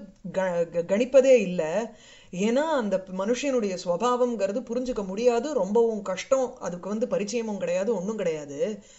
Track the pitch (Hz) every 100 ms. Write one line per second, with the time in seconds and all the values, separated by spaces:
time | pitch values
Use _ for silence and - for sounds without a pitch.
0 | 208 - 180 185 190 170 170 170 170 202
1 | 247 269 269 247 185 175 156 190 226 -
2 | - - - 180 214 254 320 294 208 185
3 | 185 185 202 247 277 254 202 180 180 175
4 | 240 247 247 226 196 220 247 240 254 220
5 | 190 196 247 233 285 262 185 226 233 214
6 | 196 185 - 269 247 - 180 175 190 220
7 | 247 175 208 233 220 196 175 180 202 208
8 | 185 220 170 156 143 143 190 208 -